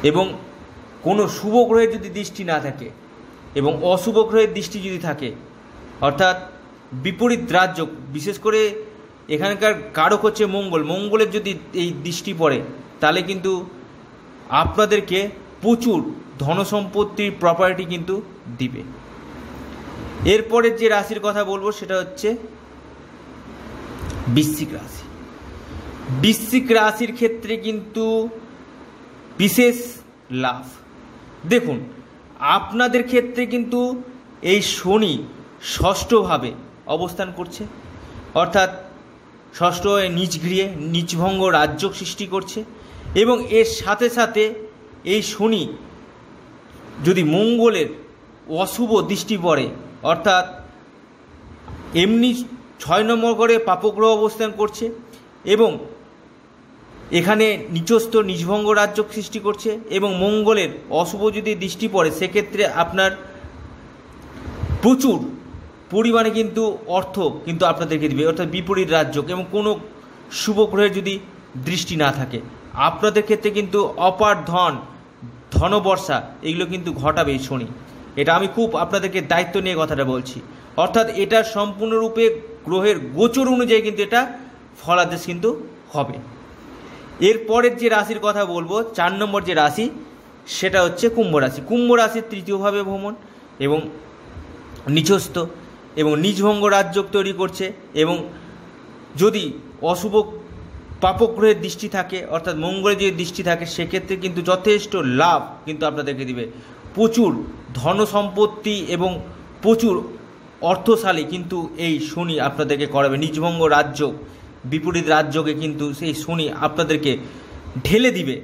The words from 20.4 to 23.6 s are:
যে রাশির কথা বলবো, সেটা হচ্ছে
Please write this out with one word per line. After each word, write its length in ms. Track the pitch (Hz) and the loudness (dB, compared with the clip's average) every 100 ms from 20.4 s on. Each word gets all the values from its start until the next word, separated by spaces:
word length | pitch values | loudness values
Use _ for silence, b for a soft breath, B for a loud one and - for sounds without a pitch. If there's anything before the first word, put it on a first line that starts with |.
| 220 226 226 | 4 4 4
যে 180 | 226 226 | 4 2
রাশির 300 | 208 202 214 | 2 0 -4
কথা 200 | 208 208 | -2 -2
বলবো, 280 | 202 196 196 | -2 -2 -4
সেটা 240 | 208 180 190 | -6 -4 -4
হচ্ছে 380 | 180 - 214 240 - - - - - - - - - - - - | -4 -4 -2 -2 -8 -18 -20 -20 -20 -20 -20 -20 -20 -20 -20 -18